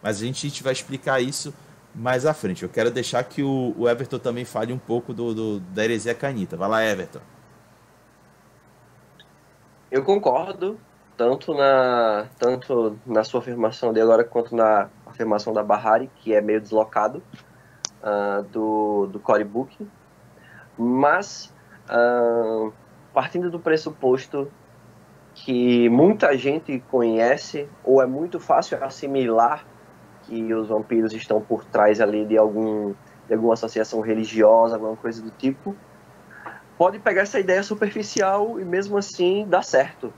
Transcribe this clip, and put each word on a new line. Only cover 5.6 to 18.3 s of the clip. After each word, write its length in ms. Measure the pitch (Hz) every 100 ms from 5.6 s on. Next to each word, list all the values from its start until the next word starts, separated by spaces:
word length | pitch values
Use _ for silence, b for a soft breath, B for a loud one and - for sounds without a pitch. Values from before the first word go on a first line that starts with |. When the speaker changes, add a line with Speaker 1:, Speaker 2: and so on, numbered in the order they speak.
Speaker 1:
da 240 | 90 92
heresia 300 | 110 113 107
cainita. 420 | 117 139 127 90 87
Vai 120 | 95
lá, 160 | 110
Everton. 360 | 110 98 85 - - - - _ _ _ _ _ _ _ _ _ _ _ _ _ _ _ _ _ _ _ _ _ _ _ _
Speaker 2:
Eu 140 | 135
concordo, 760 | 139 202 202 127 180 190 185 220 _ _ _ -
tanto 360 | 117 139 -
na, 760 | 147 139 135 127 123 113 104 107 -
tanto 580 | 120 127 - 123 113 104
na 200 | - 110
sua 160 | 110 123
afirmação 520 | 120 120 113 117 120
de 80 | 110
agora, 220 | 113 113
quanto 320 | 117 120 117
na 340 | 117 110 107 98 -
afirmação 480 | - - 113 104 117
da 120 | 110
Bahari, 440 | 104 104 110 113 131
que 180 | _ 113
é 80 | 107
meio 200 | 104 107
deslocado, 600 | 104 110 110 110 107 - - - B B B B - _
ah, 440 | 107 104 101